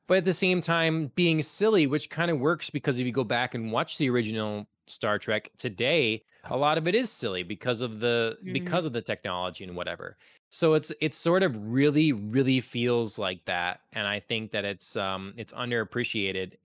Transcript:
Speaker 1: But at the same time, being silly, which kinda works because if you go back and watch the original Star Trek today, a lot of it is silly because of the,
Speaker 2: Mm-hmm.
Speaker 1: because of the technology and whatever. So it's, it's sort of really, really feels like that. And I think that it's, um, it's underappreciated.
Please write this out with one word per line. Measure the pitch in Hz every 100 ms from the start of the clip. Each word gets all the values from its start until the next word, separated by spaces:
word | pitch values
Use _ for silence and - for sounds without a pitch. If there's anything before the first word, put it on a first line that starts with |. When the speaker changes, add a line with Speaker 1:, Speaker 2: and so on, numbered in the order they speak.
| -
Speaker 1:
But | 185
at | 175
the |
same | 170 185 180
time, | - 170 165 160 147 -
being | 175 160
silly, | 143 - 208 214 147
which | 143 -
kinda | - 170 156
works | 139 165 -
because | 143 - 123
if | 127
you |
go | 120 113
back | 120 127 120
and | 113
watch | 113 160 -
the | 139
original | 123 107 110 107 104 107 _ -
Star | - 113 104
Trek | - 110 - -
today, | 127 92 120 165 120 110 - _ -
a | 127
lot | 147 160
of | 160
it | 202
is | 254
silly | - 120 92
because | 87 104 127 117
of | 123 107
the, | 120 117 113 -
Speaker 2:
Mm-hmm. | -
Speaker 1:
because | 131 180 175 160
of |
the | 120
technology | - 107 101 90 90 - 92
and | 87
whatever. | 87 87 - - - _ _
So | - 165 156
it's, | 151 -
it's | 156 -
sort | 170 180
of | 190 110
really, | 104 123 143 147 156
really | 117 104 120 131 131
feels | 120 120 120 120 113 -
like | 98 92 -
that. | 90 87 90 _
And | 113 101
I | 104
think | - 113 110
that | 107
it's, | 101 95 - 113
um, | 98 95 95 101
it's | 110
underappreciated. | - 120 120 104 120 120 113 98 95 95 -